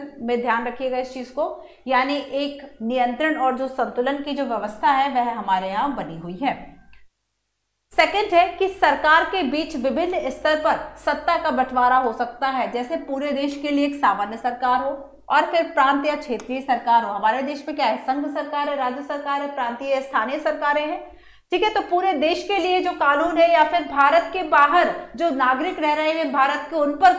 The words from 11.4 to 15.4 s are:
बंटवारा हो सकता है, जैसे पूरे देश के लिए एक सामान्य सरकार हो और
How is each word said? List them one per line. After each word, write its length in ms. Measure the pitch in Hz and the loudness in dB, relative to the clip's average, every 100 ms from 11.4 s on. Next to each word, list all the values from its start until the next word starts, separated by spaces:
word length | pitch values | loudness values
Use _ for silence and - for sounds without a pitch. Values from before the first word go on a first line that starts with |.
| 320 | 0
बंटवारा 460 | 254 254 254 247 254 | 0 0 2 4 4
हो 160 | 254 | 2
सकता 340 | 226 247 - 269 | -2 -4 -2 -2
है, 220 | 262 202 | -2 -2
जैसे 260 | 240 247 330 | -4 -4 -6
पूरे 340 | - 269 285 | -6 -4 -2
देश 260 | 262 285 285 | -2 -2 -4
के 80 | 294 | -2
लिए 160 | 285 285 | 0 0
एक 100 | 285 | 2
सामान्य 400 | 226 202 208 226 | 0 0 -2 -4
सरकार 420 | 247 240 254 254 | -6 -2 0 0
हो 100 | 269 285 - - - | 0 -6 -10 -18 0
और 160 | 285 | 2